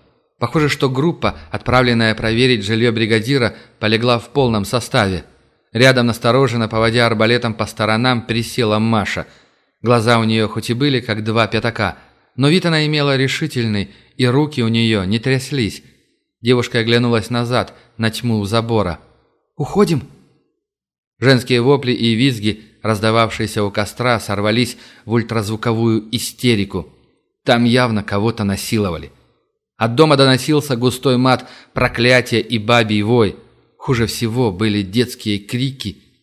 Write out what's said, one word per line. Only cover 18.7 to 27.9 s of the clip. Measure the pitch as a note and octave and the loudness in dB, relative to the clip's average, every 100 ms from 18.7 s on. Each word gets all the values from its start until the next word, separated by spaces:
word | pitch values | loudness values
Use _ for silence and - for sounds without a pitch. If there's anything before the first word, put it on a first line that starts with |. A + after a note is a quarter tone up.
| A2 F2 D#2+ _ _ _ _ _ - | 0 0 -6 _ _ _ _ _ -10
«Уходим?» | C#3 F#3+ F#3 C#3+ - - _ _ _ _ _ _ _ _ _ - | -4 0 2 0 -4 -20 _ _ _ _ _ _ _ _ _ -2
Женские | B2 B2+ - B2 | 2 2 2 2
вопли | B2+ C#3+ B2 | 2 2 0
и | - A#2 | 0 0
визги, | A2+ C3+ A2+ G#2 - - _ | 2 0 0 -4 -4 -12 _
раздававшиеся | G#2+ G#2+ A2 A2+ A2 - A2 A2 | -4 -2 0 2 0 -2 -6 -2
у | G2+ | -4
костра, | G#2 G#2 - B2 A2 | -2 -6 -4 -2 -2
сорвались | - G2+ G#2+ A2+ A#2 - - - | -2 -2 0 0 -2 -6 -20 -20
в | - | -4
ультразвуковую | A#2 A2+ A2+ G2+ A2 A#2+ A2+ A2+ A2 - | -4 -2 -4 -4 -4 -2 0 2 0 -2
истерику. | A2+ - - B2 A2 F#2 F#2 D#2 _ _ _ _ _ | -8 -8 -4 0 0 -2 -6 -10 _ _ _ _ _
Там | - A#2+ | 0 2
явно | A#2+ B2 B2 | 4 2 2